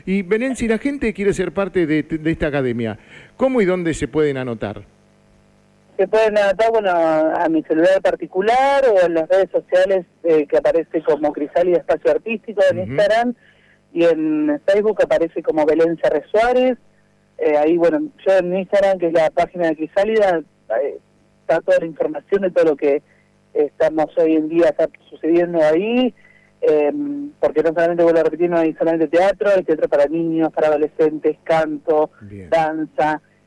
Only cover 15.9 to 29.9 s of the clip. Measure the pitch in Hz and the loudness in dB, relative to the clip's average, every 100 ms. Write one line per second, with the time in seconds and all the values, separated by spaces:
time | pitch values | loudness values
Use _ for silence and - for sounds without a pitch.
15.9 | 165 156 151 - 214 240 254 254 240 _ | 0 -2 -2 -2 0 2 2 0 -2 _
16.9 | _ _ _ _ - 156 147 151 170 170 | _ _ _ _ -4 0 2 2 2 2
17.9 | 151 151 - 190 190 175 185 185 202 196 | 0 -4 -6 0 2 2 -2 -2 0 2
18.9 | 190 170 165 156 - 170 180 165 156 156 | 2 0 2 0 0 -2 -2 -2 -2 -4
19.9 | - 208 220 202 165 147 _ - 113 139 | -2 0 2 2 0 -4 _ -6 -4 -4
20.9 | - _ _ _ _ - 170 - 180 165 | -8 _ _ _ _ -2 -2 2 0 0
21.9 | 156 156 151 - 196 196 175 160 143 147 | -4 -4 -6 -4 -2 0 2 2 2 0
22.9 | 143 - _ _ _ _ - 147 - 160 | -2 -4 _ _ _ _ -4 -2 0 -2
23.9 | 156 156 - 160 160 156 165 165 147 160 | 0 -4 0 0 0 0 2 2 2 -4
24.9 | - _ 143 156 170 175 170 151 160 214 | -6 _ -8 -2 0 0 0 2 2 0
25.9 | 240 254 - _ _ _ _ - 151 147 | 0 -2 -4 _ _ _ _ 0 2 2
26.9 | 147 143 143 143 - 147 151 160 160 170 | -2 -6 -8 -10 -4 -2 0 -2 0 0
27.9 | 170 170 165 160 156 175 175 160 156 165 | 2 2 4 0 0 -2 0 -2 -2 -2
28.9 | 165 156 165 196 190 202 196 170 156 165 | 0 0 2 2 0 0 0 0 -2 0